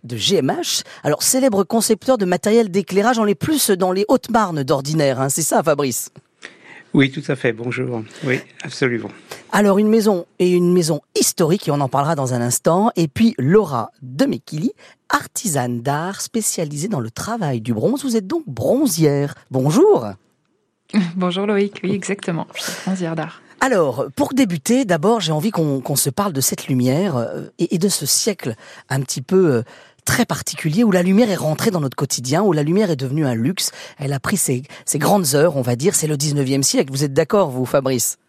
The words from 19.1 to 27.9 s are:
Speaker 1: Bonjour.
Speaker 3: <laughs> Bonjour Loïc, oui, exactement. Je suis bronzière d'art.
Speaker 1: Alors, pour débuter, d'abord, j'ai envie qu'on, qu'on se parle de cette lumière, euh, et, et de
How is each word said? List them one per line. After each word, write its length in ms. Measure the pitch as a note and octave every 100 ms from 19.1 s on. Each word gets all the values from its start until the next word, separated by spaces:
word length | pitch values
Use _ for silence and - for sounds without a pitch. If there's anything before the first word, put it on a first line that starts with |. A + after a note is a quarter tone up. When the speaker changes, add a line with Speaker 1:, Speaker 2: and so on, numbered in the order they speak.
| C#3+ C#3+ - _
Speaker 1:
Bonjour. 560 | C3 C3+ F3+ G4+ G4 A2 F#2+ _ _ _ _ _ _ _
Speaker 3:
<laughs> 0 | G#3+ F3
Bonjour 320 | F3 F3+ F3 G#3
Loïc, 320 | G3+ G3+ G3+
oui, 80 | F#3
exactement. 540 | G3 F#3 G3+ - E3 -
Je 80 | -
suis 100 | - F3 -
bronzière 280 | F#3+ E3
d'art. 280 | E3 D#3 - _ -
Speaker 1:
Alors, 460 | C4+ G#3+ D3+ A#2+ C3+ -
pour 160 | C#4+
débuter, 540 | C4+ A#3+ E3+ - B3 A#3+
d'abord, 340 | E3+ F3+ A#3
j'ai 120 | D#3+
envie 180 | D#3 F#3+
qu'on, 320 | F#3+ D#3 C3+
qu'on 140 | - C#3+
se 120 | C#3+
parle 240 | C3+ G3+
de 80 | C#3
cette 280 | C3 F#3 -
lumière, 500 | C3 B2 C#3 G3 C3
euh, 240 | A#2 - - -
et, 160 | E3+
et 40 | F3+
de 100 | F#3+